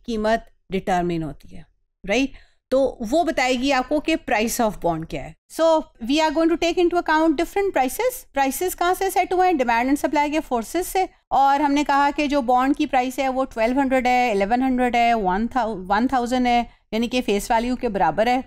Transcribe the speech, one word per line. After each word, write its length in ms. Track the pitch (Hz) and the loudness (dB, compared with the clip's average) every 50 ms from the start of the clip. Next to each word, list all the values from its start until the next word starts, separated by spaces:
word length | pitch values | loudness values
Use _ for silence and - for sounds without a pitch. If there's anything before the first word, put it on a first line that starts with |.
| _ | _
कीमत 400 | - 226 214 214 214 226 226 226 - _ _ _ - | -8 -6 -2 0 0 0 -2 -2 -6 _ _ _ -8
डिटरमाइन 520 | 185 190 185 214 185 180 175 175 170 165 160 | -6 -4 -2 -2 0 0 0 -2 -2 -4 -6
होती 320 | 147 143 - - - 180 | -8 -10 -14 -18 -18 -18
है, 100 | 175 156 - _ _ _ _ _ _ - | -18 -18 -20 _ _ _ _ _ _ -6
राइट? 280 | 185 202 247 277 262 - - - _ _ _ _ - | -2 0 0 0 -2 -4 -10 -20 _ _ _ _ -2
तो 260 | 254 269 269 254 - - | 0 2 2 2 0 -4
वो 220 | 240 208 262 330 349 | -6 -2 0 0 2
बताएगी 460 | 320 320 - 254 254 262 240 254 277 | 0 0 0 0 0 0 0 0 0
आपको 280 | 277 262 254 - 294 302 | 0 0 0 0 -2 -2
कि 160 | - 330 320 | 0 0 -2
price 440 | 320 - - 247 208 220 233 - - | -2 -2 0 0 0 0 0 0 0
of 120 | 233 214 165 - - | 0 -2 -2 -2 -2
bond 200 | 170 165 160 165 - | -2 -2 -4 -6 -8
क्या 120 | - 143 127 | -10 -10 -12
है। 120 | 151 160 _ _ _ | -12 -16 _ _ _
So, 320 | - - 320 330 320 311 311 - _ - 226 | -4 0 2 4 4 2 0 -4 _ -10 -4
we 120 | 214 277 311 | -2 0 2
are 100 | 311 311 277 | 2 2 2
going 140 | 320 330 330 | 2 2 2
to 60 | 339 - | 2 2
take 200 | 339 330 339 370 | 0 0 2 2
into 200 | 349 339 339 349 | 2 2 2 0
account 360 | 349 - 320 311 320 330 294 262 | 0 2 2 2 4 2 2 2
different 360 | 339 - - 392 403 392 - | -2 -2 -2 -2 -2 0 0
prices। 420 | 285 262 262 - - 440 508 508 - - _ - 277 | 0 0 0 0 -2 -2 -2 -2 -4 -10 _ -2 -2
Prices 360 | 269 269 262 - 359 370 - | 0 0 0 -2 -4 -4 -2
कहाँ 200 | - 349 349 370 | -2 0 0 0
से 160 | - 381 381 | 0 0 -2
सेट 240 | - 381 359 359 381 | 0 0 0 0 2
हुए 140 | 359 370 359 | 2 2 2
हैं? 60 | 370 | 2
Demand 380 | 269 247 240 233 233 247 262 | 2 2 0 0 0 0 0
and 120 | 285 285 - | 0 0 0
supply 260 | 302 311 294 294 294 | 0 0 0 0 0
के 80 | 285 311 | 0 -2
फोर्सेस 480 | 302 - 269 233 214 - - 330 359 - | -4 -2 -4 -4 -4 -4 -4 -4 -4 -2
से। 200 | - 381 381 359 - _ _ - | -2 -2 -2 -2 -4 _ _ -2
और 300 | - 254 269 277 277 277 | 0 2 4 4 4 2
हमने 220 | 302 285 277 294 294 | 2 2 2 0 0
कहा 280 | - 285 277 285 285 | 2 2 2 2 2
कि 160 | 285 - 294 277 | 0 0 -2 0
जो 140 | 285 285 | 0 0
बॉन्ड 340 | 240 226 254 247 262 269 285 | 0 2 2 2 2 2 0
की 100 | - 302 | 0 0
प्राइस 340 | - - 254 254 262 254 - | 0 0 0 0 -2 -2 -4
है 100 | 269 262 | -2 -2
वो 160 | 254 262 269 | -2 -2 -4
ट्वेल्व 340 | 262 - 233 220 233 254 277 | -4 -2 0 0 0 2 0
हंड्रेड 280 | 277 254 262 262 233 247 | 0 2 2 0 2 2
है, 240 | 247 247 247 247 | 2 2 2 2
इलेवन 300 | 208 196 196 196 240 247 | 0 0 0 0 0 0
हंड्रेड 340 | 262 262 254 247 247 247 233 | 0 0 0 0 0 0 2
है, 180 | 240 233 233 233 | 2 2 2 2
वन 340 | 226 196 180 180 202 220 233 | 2 0 0 0 0 -2 -2
thou-, 280 | - 262 226 220 220 175 | -2 -2 -2 -2 -4 -6
वन 300 | 185 180 202 208 240 269 | -4 -2 0 0 2 2
थाउजेंड 400 | 269 254 240 233 254 254 247 247 | 0 0 0 0 0 0 2 2
है, 220 | 240 240 233 - - _ _ _ - | 2 2 0 -2 -6 _ _ _ -4
यानी 140 | 220 240 233 | -2 -2 -2
कि 140 | 247 247 | -2 -2
फेस 300 | 247 - 202 202 - - | 0 0 -2 -2 0 0
वैल्यू 240 | 247 226 233 247 254 | 0 0 0 -2 -4
के 140 | 240 - 233 | -4 -4 -4
बराबर 400 | 196 196 175 160 151 196 220 240 | -2 0 0 0 2 2 0 2
है, 140 | 247 262 247 | 0 0 -2